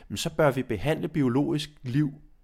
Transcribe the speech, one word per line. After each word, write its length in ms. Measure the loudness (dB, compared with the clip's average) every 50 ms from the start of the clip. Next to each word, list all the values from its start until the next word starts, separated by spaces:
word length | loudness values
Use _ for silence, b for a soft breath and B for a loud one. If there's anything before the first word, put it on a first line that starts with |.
| B
men 100 | B -8
så 180 | -6 -6 -6 0
bør 160 | 2 2 4
vi 120 | 4 0 -4
behandle 440 | -4 -4 -2 0 -2 -2 -2 -4
biologisk 600 | -4 0 0 2 2 2 2 2 2 0 -2 -4 -6 -12 -12 -10
liv 300 | -2 0 0 0 0 -2 -10 -20 -20 -20 _